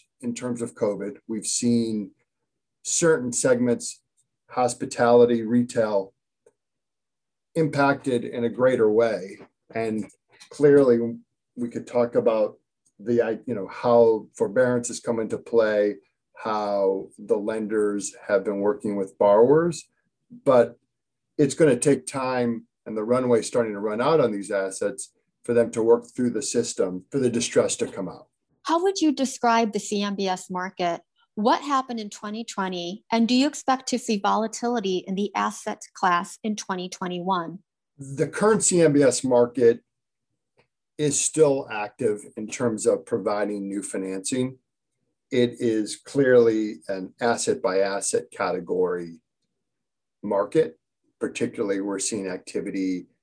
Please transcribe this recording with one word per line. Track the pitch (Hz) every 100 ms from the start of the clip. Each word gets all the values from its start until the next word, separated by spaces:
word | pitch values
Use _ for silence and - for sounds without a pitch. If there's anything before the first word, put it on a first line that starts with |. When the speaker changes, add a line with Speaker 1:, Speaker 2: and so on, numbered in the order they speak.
| _ _
Speaker 1:
in | 123
terms | 117 123 117
of | 117 -
covid. | 104 95 101 101 -
We've | 110
seen | - - 120 120 113 107 95 _ _ _ _ _ _ _
certain | - - 165 143 123
segments, | - 135 120 123 117 - - _ _ _ _ _
hospitality, | - 123 - 120 - 120 120 120 117
retail, | 110 123 120 120 107 101 98 _ _ _ _ _ _ _ _ _ _ _ _ _ _ 165
impacted | 156 139 139 139 135 120
in | 120 123
a | 117
greater | 107 131 120 107
way. | 107 117 98 98 - - _ _
And | 113 113 110 95 _ _ _ -
clearly, | - 143 143 131 117 117 117 _ _ _
we | 123 117
could | 120 -
talk | 123 120 120
about | 110 110 104 - _ _ _ _
the, | 104 120
I, | 110 110 -
you |
know, | 104 92
how | - 123 117 113 110 - -
forbearance | 104 113 123 123 120
has | -
come | 120 113
into | 107 110
play, | - 117 107 104 104 95 _ _ _
how | - 110 107 104 101 98 95 98 -
the | 104 107
lenders | 107 110 104 110 104 101 95 - -
have | 117
been | 104 98
working | 101 - 107 101
with | 92 -
borrowers, | 101 104 127 156 170 151 - _ _ _ _ -
but | 139 123 117 - _ _ _ _ _ -
it's | 143
gonna | - 156 120
take | 147 135
time, | - 135 127 127 120 117 - _
and | 117 110
the |
runway | 110 123 123 113
is | -
starting | 123 113
to | 101
run | 107 107
out | 139 160
on | 117
these | 101 95
assets, | 98 95 - 101 98 - _ _ _
for | -
them | 117 117
to | 117
work | 113 117 - -
through | 123
the | 104
system, | 95 120 117 - 95 92 -
for | 139
the | 123
distress | 113 - 127 104 -
to | -
come | - 90
out. | - - _ _ _
Speaker 2:
How | - 330
would | 392 392
you | 311
describe | 262 262 - 240 226 226
the | 208
C | - 208
M | 202 196
B | 190
S | 180 -
market? | 185 185 - 175 170 - _ _ 214
What | 220 330
happened | 294 269 262 226
in | 208
twenty | - 208 214
twenty, | 233 - 185 180 175 202 _
and | 226 226
do |
you | 254 294
expect | - - 262 -
to | 233
see | - 202
volatility | 202 202 220 - 240 240 190 180 -
in |
the | 190 202 208
asset | 208 - 214 - -
class | - 190 175 190 -
in | 220 208
twenty | - 185 180
twenty-one? | - 180 180 180 185 165 170 _ _ _ -
Speaker 1:
The | 139 139 151
current | - 208 214
C | - 175
M | 156
B | 143
S | 131 -
market | 131 120 120 131 117 120 _ _ _ _ _ _ _ _ _ _ _ -
is | 147 143
still | - 156 147 135 139
active | 107 104 - 120 104 - 113
in | 107
terms | - 120 107
of | 113 101 -
providing | 113 104 104 101 101 98
new | 98
financing. | 98 95 95 95 - 127 131 131 _ _ _ _ _ _ _
It | 123 120 -
is | 120 110 107 -
clearly | - 139 131 123 117 110 107 - -
an | 95 92 -
asset-by-asset | 127 117 - 104 95 95 98 98 - 101 -
category | - 95 87 87 92 90 90 85 82 _ _ _ _ _ _ _ _ _ _
market. | 104 101 101 156 - - _ _ _ _
Particularly, | 117 - 120 120 104 98
we're | 101 95
seeing | - 110 95
activity | 90 - 101 85 95 92 90 - _